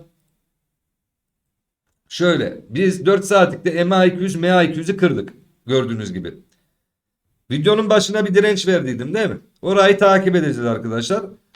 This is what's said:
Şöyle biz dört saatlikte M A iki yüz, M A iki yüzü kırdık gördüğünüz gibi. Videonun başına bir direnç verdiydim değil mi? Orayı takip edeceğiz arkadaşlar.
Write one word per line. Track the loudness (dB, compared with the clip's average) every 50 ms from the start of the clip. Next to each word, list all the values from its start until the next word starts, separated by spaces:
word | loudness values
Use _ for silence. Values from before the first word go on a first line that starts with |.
| -20 _ _ _ _ _ _ _ _ _ _ _ _ _ _ _ _ _ _ _ _ _ _ _ _ _ _ _ _ _ _ _ _ _ _ _ _ _ _ _ _ _
Şöyle | -6 -2 0 0 0 0 -2 -6 -8 -12 -14 -8
biz | -4 0 0 0 0 0 0
dört | 2 2 2 2
saatlikte | 2 2 4 4 2 0 -4 -6 -4 -2 -2 0
M | 2 2
A | 4 4
iki | 2 2 0
yüz, | -4 -6 -4
M | -2 0 2
A | 2 2
iki | 2 0 -2 -4
yüzü | -6 -6 -2
kırdık | 0 0 0 0 -2 -6 -10 -14 _ _ _ _ _ _
gördüğünüz | -2 -2 -2 -2 -2 -6 -8 -8 -8
gibi. | -10 -10 -10 -12 -14 -18 _ _ _ _ _ _ _ _ _ _ _ _ _ _ _ _ _ _ _ _ _ -8
Videonun | -6 -2 2 2 2 2 2 2
başına | 2 2 2 0 -2 -2 -2
bir | 2 2
direnç | 4 4 4 2 0 0 0
verdiydim | 0 0 0 -4 -6 -6 -6 -6 -4
değil | -2 -2 -4
mi? | -4 -8 -14 _ _ _
Orayı | -6 0 2 4 4 4 4 4
takip | 4 4 4 4 2 2 2
edeceğiz | 2 0 -2 -2 -2 -2
arkadaşlar. | -2 -4 -4 -4 -6 -6 -6 -4 -4 -4 -6 -6 -10 -16 -20 _ _ _